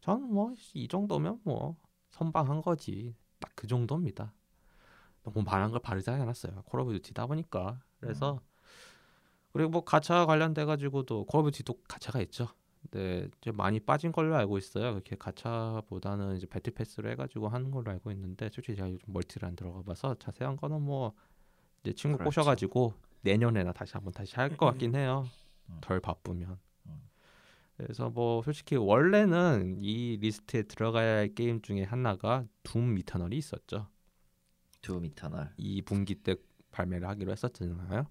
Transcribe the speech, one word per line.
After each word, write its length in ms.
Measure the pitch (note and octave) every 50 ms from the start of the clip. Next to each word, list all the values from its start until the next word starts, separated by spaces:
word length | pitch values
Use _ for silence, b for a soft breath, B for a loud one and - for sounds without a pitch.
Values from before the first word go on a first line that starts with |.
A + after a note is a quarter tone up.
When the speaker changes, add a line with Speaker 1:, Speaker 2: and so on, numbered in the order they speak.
Speaker 1:
저는 220 | - - F#3+ A#3+ C#4+ B3+ A3
뭐 220 | G3 G#3 A#3 B3+ A#3+ - - -
이 120 | - A#2 A#2+
정도면 520 | - F#3 G#3 G#3 F#3+ D3 D3+ E3 G#3+ A#3+ -
뭐 320 | F#3+ C3 A2 - C#3+ E3 - _ _ _ _ _ _
선방한 520 | - - E3 E3 D#3 - D3+ C3 C#3+ D#3 D#3
거지. 540 | F#3 E3+ D#3 - - G2 G2 A2 A#2+ A#2 - _ _ _ _
딱 120 | - - _
그 120 | - - G#2
정도입니다. 640 | B2 B2 A#2+ A2 C3+ D#3+ F3+ C#3 G2 - A2+ G#2+ - _ _ _ _ b b b b b b b b b b b b b b
너무 200 | - G#2 G#2+ G#2
많은 260 | - - F#2+ G2 G#2+
걸 80 | A2+ A#2+
바르지 300 | - - G#2 G2 F#2+ -
않았어요. 520 | A#2+ C#3 C3+ A2+ A#2+ - - - G2 G2 G#2
콜 140 | - - B2+
오브 120 | C3 B2+ A2
듀티다 320 | F#2+ - - - - G#2+
보니까. 540 | B2 D3 D#3 E3 - - - F#2 F#2+ A#2 B2+ - _ _ _
그래서 340 | - A#2+ A2 - C#3+ C#3 C#3+
Speaker 2:
음. 40 | C3 - B B B B B B B B B B B B B B B B B B B B B _
Speaker 1:
그리고 180 | C#3 D#3+ D#3+
뭐 140 | E3 F3 E3
가챠 420 | - - D#3+ D3+ - F3 F3 F3
관련돼 380 | D#3+ D#3+ D3+ D#3+ D#3+ D#3 D3 D3+
가지고도, 600 | D3 D#3 D3 C#3+ C#3+ C3+ C#3 C3 - A#2+ G#2+ G2
콜 140 | - - D3
오브 100 | D#3 D3 C#3+
듀티도 220 | - - - A#2+ - _ _
가챠가 320 | - - - - - C3+ G2
있죠. 260 | - - - A#2+ A2+ - _ _ _ _ _ _ -
네, 380 | - G2+ F#2+ F#2 F2+ F2+ F#2 F#2+ - _
이제 120 | - A#2 A2
많이 260 | G#2 G2 F#2 G#2+ A2
빠진 300 | G#2+ - C#3 D3 D3+ E3+ D#3+
걸로 220 | E3+ D#3+ D#3 D#3+
알고 220 | D3+ A2 G2 G#2 G2
있어요. 340 | F#2+ - - G2 A2 B2 A2
그렇게 220 | G2 F2+ - -
가챠보다는 1200 | - - - F#2+ - - A#2 A#2 A#2 A2+ A2+ A2 A2+ G#2+ _ G2 F#2+ F2 G2 G2+ G2+ G2+ G2 F#2+
이제 100 | F#2 F2+
배틀 260 | F2+ - - - - A2+
패스로 360 | - A2 - - - G#2+ G#2+
해가지고 380 | A#2 B2+ C3 B2+ - - G#2+ G#2
하는 220 | A2+ B2 B2+ C3
걸로 200 | C3+ C3+ A#2+ A2+ G2
알고 180 | F2+ - A2 G#2
있는데, 360 | F#2+ F#2+ F#2 F#2 F#2+ - G#2+
솔직히 240 | - - A2+ - A2
제가 140 | G2 F#2+ F#2
요즘 220 | F2+ F2+ - - F#2+
멀티를 340 | F#2+ F2+ - - - -
안 80 | F#2 F2
들어가 280 | F2 F2+ F2+ E2+ F#2+ F2+
봐서 320 | G2+ F2 - - C#3 B2+
자세한 400 | - - - - - B2 C3+ C3+
거는 240 | C#3+ - D3 D3+ D#3 D3
뭐 300 | C#3+ C#3+ C3+ C3 A2+ - b b b b b b b b b b b b _ _
이제 100 | - F#2
친구 260 | - - D3 D3 C3
Speaker 2:
그렇죠. 100 | E3+ - D3 -
Speaker 1:
꼬셔가지고 540 | D#3 D3 C3+ - - G2 - B2 B2+ A#2 G#2+ - - _ _ - -
내년에나 500 | G2 G2 G#2+ A#2 A#2 A#2 G#2+ F#2 F2+ F2
다시 200 | - F2 - -
한번 180 | F#2 G2 G2+ F2
다시 220 | - G2 F#2 -
할 200 | - B2+ C#3+ E3
것 100 | D3 E3
같긴 280 | C#3 B2 B2+ C3 A#2 A#2+
해요. 300 | C#3 C#3 C3 B2+ C#3 C3+ B2 b b b b b b b -
Speaker 2:
음. 100 | F2 D#2+
Speaker 1:
덜 200 | D2 - F#2 F#2
바쁘면. 580 | - - E2+ - _ - F#2 F2 F2 F2+ F#2 F#2 _ _ _ _ _
Speaker 2:
음. 220 | - D#2+ - - - b b b b b b b b b b b b b
Speaker 1:
그래서 340 | _ B2 A#2+ A2+ A2 B2 A#2
뭐 320 | A#2 A#2+ A#2+ A#2 A#2 A#2 A2+
솔직히 320 | C#3+ D3+ - - - D#3
원래는 1000 | C3+ A2 G2 G2+ A#2+ D3+ F3+ G3 G#3 G#3+ G3+ E3+ F3 F3 F3+ D3+ G#2+ F#2 F#2 F#2 F#2+
이 360 | G2+ G2+ G#2+ A2+ A#2+ A#2+ A#2 G#2
리스트에 420 | G#2 A2 G#2 - - - - A#2+ G#2+
들어가야 560 | - - - A2 A2+ A2+ A#2 A2+ A2+ A2 G#2+
할 100 | G#2 G2+ G#2
게임 260 | - A#2+ A#2+ A#2 A2+ G#2+
중에 220 | - G2+ G2 G2
하나가 600 | G2 A2+ B2 B2+ A#2+ G2+ F#2 - A2 A#2+ C3 B2 - _ _ _
둠 320 | - - A2+ A#2+ B2 A2+ F#2+
이터널이 380 | F2+ - - F#2 F2 E2+ G#2
있었죠. 500 | D3 D3+ - - - _ - - G2+ G#2 G2 _ _ _ _ _ _ _ _ _ _ _ _ _ _ _ _ _ _ -
Speaker 2:
둠 220 | - F#2+ F2+ E2+
이터널. 480 | E2 D2 - - D#2 D#2+ E2 D#2 D2 -
Speaker 1:
이 240 | - G#2 G2+ G2 G2 F#2+
분기 320 | - G2+ G2+ G2 F#2 G2
때 180 | - - - F#2+ - - _ _ _ _ _ -
발매를 340 | - G2 F2+ F2+ F2 F2 F2+
하기로 220 | G2+ G#2 G2 F#2 F#2+
했었잖아요. 760 | - - B2 - - F#2 F2 F2 E2+ F2+ F2+ F#2+ G#2 C#3+ D3+